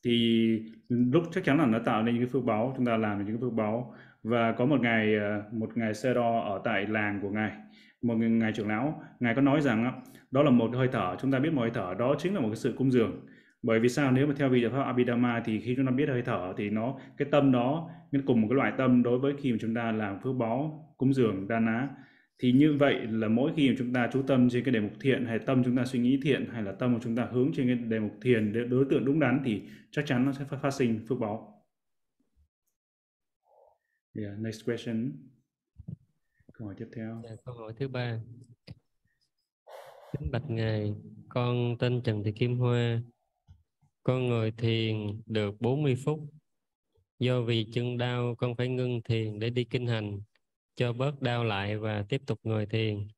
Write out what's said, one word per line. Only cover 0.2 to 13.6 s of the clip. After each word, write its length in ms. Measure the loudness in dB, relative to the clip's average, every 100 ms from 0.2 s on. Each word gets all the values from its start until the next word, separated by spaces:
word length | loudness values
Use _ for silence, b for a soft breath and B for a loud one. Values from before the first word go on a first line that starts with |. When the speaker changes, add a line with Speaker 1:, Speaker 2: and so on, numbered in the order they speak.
| 4 4 4 2 -4 -18 _
Speaker 1:
lúc 340 | 0 4 2 0
chắc 120 | -4
chắn 140 | 2 4
là 80 | 4
nó 140 | 2
tạo 240 | 0 0
nên 120 | 0 0
những 80 |
cái 60 | 0
phước 140 | -2
báo, 300 | 0 0 0 0
chúng 100 | 0
ta 120 | 2
làm 220 | 0 -2
được 60 | -4
những 80 | -4
cái 60 |
phước 120 | -4
báo. 420 | -2 -2 -2 -6 B B B
Và 280 | -2 0 0 2
có 80 | 2
một 160 | 2
ngày, 340 | 4 2 4 2
ờ, 280 | 0 -4 -6
một 180 | -6 -4 -2
ngài 180 | -4
Sơ 200 | -2 0
Đo 260 | 2 2 0
ở 220 | -2 -4
tại 240 | -2 -2 0
làng 320 | 0 0 -2
của 80 | -4
ngài, 220 | -2 -4 -6 B B B B
một 140 | -2 0
ngài, 140 | 2
ngài 220 | 2 2
trưởng 140 | -2 -2
lão, 360 | -2 -2 -6 B B
ngài 160 | 0 2
có 60 |
nói 200 | 4 4
rằng 220 | 2 2
á, 100 | 0 -4 B B B
đó 120 | 4
là 80 | 6
một 180 | 6 4
cái 60 | 2
hơi 120 | 0
thở, 240 | 0 -2 -2
chúng 100 | 0
ta 80 | 0
biết 140 | 0
một 80 | 0
hơi 100 | 0
thở, 200 | -2 -6 -2
đó 160 | 0 0
chính 140 | -2
là 60 | -2
một 80 | -2
cái 60 | -2
sự 180 | -4 0
cúng 140 | 2
dường. 340 | 4 2 -2 B B B B